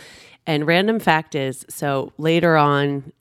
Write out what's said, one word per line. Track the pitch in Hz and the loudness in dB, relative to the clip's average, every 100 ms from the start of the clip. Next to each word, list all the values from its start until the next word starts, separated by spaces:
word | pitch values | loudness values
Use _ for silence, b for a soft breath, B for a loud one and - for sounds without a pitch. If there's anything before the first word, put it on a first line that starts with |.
| B B B B - | B B B B -4
And | 151 151 | -2 0
random | 170 208 226 | 0 0 0
fact | 196 160 160 | 2 0 0
is, | 147 135 131 - | -6 -6 -8 -14
so | - 143 139 - - | -8 -4 -4 -4 -6
later | 156 165 170 160 | 0 2 4 4
on | 147 143 143 143 135 - | 4 2 0 -4 -8 -6